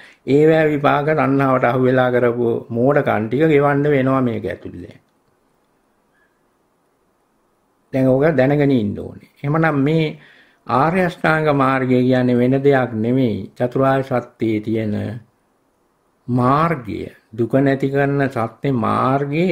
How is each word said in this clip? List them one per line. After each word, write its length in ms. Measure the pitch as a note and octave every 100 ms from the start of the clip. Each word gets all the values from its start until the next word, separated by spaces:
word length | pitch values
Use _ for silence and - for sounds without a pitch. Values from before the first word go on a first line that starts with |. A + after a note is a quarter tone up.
| - _
ඒවැ 400 | C3 C#3 D#3 D#3+ D#3
විපාක 400 | D3 C#3 C#3+ D3
තණ්හාවට 560 | D#3 C3 C#3 C#3 B2+
අහු 160 | A#2+ C3
වෙලා 280 | B2+ C3 B2+
කරපු 380 | B2 A#2+ A#2+ A#2 A#2 -
මෝඩකම් 560 | A2+ C3 D3 B2+ G#2+
ටික 200 | A2 B2+
ගෙවන්න 420 | D#3+ C#3+ C#3+ C#3+ D3
වෙනවා 340 | C#3 C3 C3+
මේක 240 | B2 G#2+
ඇතුළේ. 520 | F#2 F2+ F2+ F2+ F2 - _ _ _ _ _ _ _ _ _ _ _ _ _ _ _ _ _ _ _ _ _ _ _ _ _ _ _ _ _
දැන් 140 | C3+ C3
ඕක 180 | C3 D#3
දැනගෙන 380 | C3+ C3 D3 C#3+
ඉන්න 200 | C3 G#2 F#2
ඕනේ. 340 | E2+ - -
එහෙමනම් 440 | _ C#3+ D#3+ D#3+ C#3+
මේ 400 | C#3 D#3+ D#3 D#3 - - _ _ -
ආර්ය 340 | B2 D#3 F#3
අෂ්ටාංග 460 | F3 - E3 D#3 D#3
මාර්ගය 420 | C#3+ C3 C3+ B2+ B2+
කියන්නේ 360 | B2+ B2+ B2 B2
වෙන 180 | B2 C#3
දෙයක් 340 | C#3 C3+ A#2+
නෙමෙයි. 560 | A2 A2+ C3 B2 G2 G2+
චතුරාර්ය 520 | - B2 C3+ C3+ C3+
සත්‍යයේ 560 | C3 A#2+ - - A2+ G#2+
තියෙන 340 | G#2+ A2 G#2+ G#2 G2+ A2+ - _ _ _ _ _ _ _ _ _ -
මාර්ගය, 720 | B2 B2 C#3+ E3 D3 A2 F2+ E2+ - _
දුක 240 | A2 A2+
නැති 340 | C3+ C#3 C3+ C#3
කරන 320 | C#3 C#3 C#3+ C3
සත්‍ය 420 | A#2 A2+ - C#3+
මාර්ගය 720 | B2 G#2+ G#2+ B2 C#3 C#3+ D3+ F#3